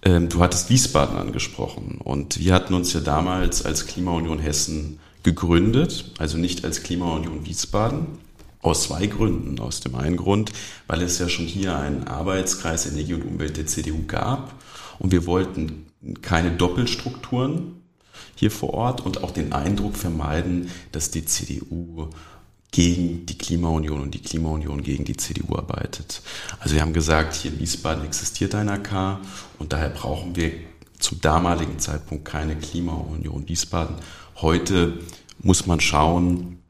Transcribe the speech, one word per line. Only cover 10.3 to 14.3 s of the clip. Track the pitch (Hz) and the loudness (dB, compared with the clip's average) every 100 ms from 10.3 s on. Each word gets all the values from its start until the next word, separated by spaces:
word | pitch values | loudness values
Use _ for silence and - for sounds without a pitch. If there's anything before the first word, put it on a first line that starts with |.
| 101 107 - - - - | 2 2 -6 -12 -16 -4
weil | 80 | -2
es | 87 87 | 0 0
ja | 87 | -2
schon | - 82 | -2 -2
hier | 90 95 78 | -2 -2 0
einen | 71 71 - | -2 -2 -4
Arbeitskreis | 71 85 95 92 - 85 80 - | -4 0 0 0 -2 -2 -2 -2
Energie | 76 76 | -4 -2
und | 85 | -4
Umwelt | 80 87 78 80 | -4 -4 -4 -4
der | 78 | -4
C | - | -2
D | 78 | -2
U | 78 80 | -2 -2
gab | - - | -2 0